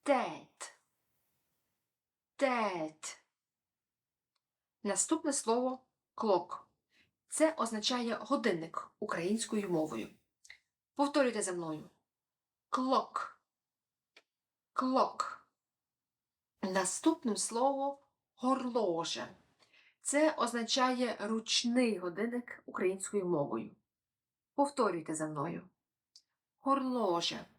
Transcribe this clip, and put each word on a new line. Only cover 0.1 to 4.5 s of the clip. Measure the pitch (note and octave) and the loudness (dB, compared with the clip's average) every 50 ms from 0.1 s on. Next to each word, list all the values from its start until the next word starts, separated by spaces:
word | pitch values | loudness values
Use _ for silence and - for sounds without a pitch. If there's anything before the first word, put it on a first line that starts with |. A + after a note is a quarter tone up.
| C#4 B3 G#3+ E3+ D3+ - - _ _ _ - - - _ _ _ _ _ _ _ _ _ _ _ _ _ _ _ _ _ _ _ _ _ _ _ _ _ _ _ _ _ _ _ _ | 2 2 2 -4 -6 -12 -16 _ _ _ -16 -16 -16 _ _ _ _ _ _ _ _ _ _ _ _ _ _ _ _ _ _ _ _ _ _ _ _ _ _ _ _ _ _ _ _
«Tijd». | - C#4 C4 B3 A#3 A3 G3+ F3+ E3+ D#3 D#3 - _ - - - - _ _ _ _ _ _ _ _ _ _ _ _ _ _ _ _ _ _ _ _ _ _ _ _ _ _ | 0 0 2 2 0 0 0 -2 -4 -6 -8 -10 _ -14 -14 -14 -14 _ _ _ _ _ _ _ _ _ _ _ _ _ _ _ _ _ _ _ _ _ _ _ _ _ _